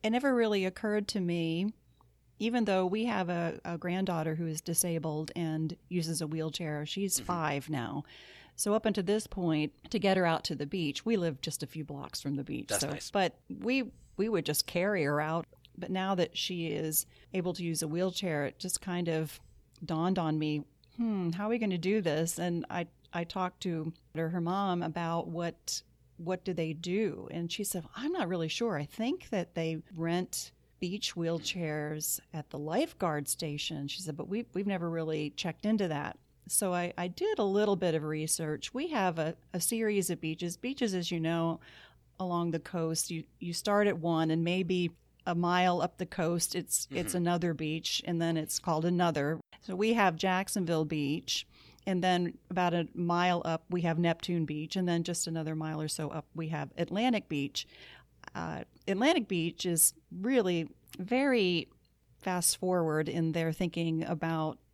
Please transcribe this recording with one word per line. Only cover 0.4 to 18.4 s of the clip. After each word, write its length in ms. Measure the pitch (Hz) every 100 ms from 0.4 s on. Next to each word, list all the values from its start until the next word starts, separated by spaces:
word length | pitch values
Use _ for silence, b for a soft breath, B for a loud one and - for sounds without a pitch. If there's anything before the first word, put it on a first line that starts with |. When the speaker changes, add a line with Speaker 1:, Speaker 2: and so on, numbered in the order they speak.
| 226 202 185
Speaker 1:
occurred 420 | 185 214 208 202
to 100 | 208
me, 540 | 175 170 165 165 202 - _ _ _ _ _ _
even 260 | 220 247 208
though 200 | 185 185
we 200 | 214 240
have 240 | 208 175
a, 300 | 175 170 -
a 140 | 175 170
granddaughter 560 | 175 180 196 170 160
who 140 | 160 165
is 140 | 156
disabled 680 | - 170 180 165 156 151 160 -
and 400 | 160 156 156 165 -
uses 320 | 180 160 156
a 60 | 151
wheelchair. 580 | 160 160 - 160 147 151
She's 320 | 190 196 -
Speaker 2:
Mm-hmm. 80 | -
Speaker 1:
five 440 | 175 156 143 139
now. 360 | 147 117 143 - B B B B -
So 180 | 208
up 120 | 214 220
until 180 | 208
this 240 | 180 214 -
point, 460 | - 175 151 151 - -
to 100 | 208
get 180 | 196 190
her 80 | 175
out 180 | 165 -
to 100 | 151
the 100 | 147
beach, 400 | 190 156 139 220
we 120 | 220
live 240 | 170 135
just 220 | - -
a 40 | 147
few 160 | 160
blocks 380 | 143 143 139 -
from 140 | 143 139
the 80 |
beach. 240 | 127 - -
Speaker 2:
That's 120 | 104
Speaker 1:
So, 80 | 143
Speaker 2:
nice. 220 | 147 -
Speaker 1:
but 260 | 202 175 - _
we, 420 | - 214 262 226 - - -
we 120 | 214
would 160 | 202 156
just 220 | 151 -
carry 360 | 175 190 202
her 160 | 147 147
out. 260 | 151 165 - - - -
But 140 | 175
now 240 | 185 190 185
that 220 | 170 -
she 300 | - 180 165
is 380 | 160 156 156 - b b
able 200 | 190 175
to 100 | 175
use 180 | 170 160
a 60 | 160
wheelchair, 580 | 165 185 175 190 147